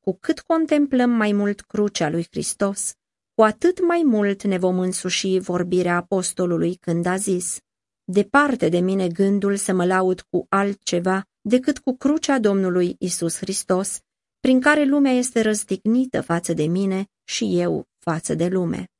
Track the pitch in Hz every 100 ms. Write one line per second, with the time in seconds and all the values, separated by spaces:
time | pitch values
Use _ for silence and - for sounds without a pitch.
0 | - 185 - 302 - 330 320 302 285 262
1 | 247 233 214 202 202 202 - 208 208 -
2 | 156 165 170 - - - 202 202 - -
3 | _ _ _ - 220 214 339 370 349 339
4 | 311 214 202 196 208 185 185 185 185 185
5 | 185 - 196 185 185 180 180 180 175 175
6 | 175 190 180 - 180 170 165 180 - 170
7 | 175 185 196 180 - - _ _ _ _
8 | - 185 202 185 196 254 160 175 180 196
9 | 185 170 196 202 202 202 - 185 180 185
10 | 185 185 - 180 - 196 202 196 - 175
11 | 180 190 - _ - 247 254 285 - 254
12 | 277 311 - 269 208 196 190 180 180 -
13 | 180 - 170 - 185 196 - 185 196 -
14 | _ _ _ _ 254 254 269 302 285 285
15 | 277 254 247 233 214 214 - 190 214 240
16 | 254 - 147 170 - 165 151 175 196 190
17 | 196 _ - - 214 175 175 156 - _
18 | - 165 - 156 170 185 175 175 185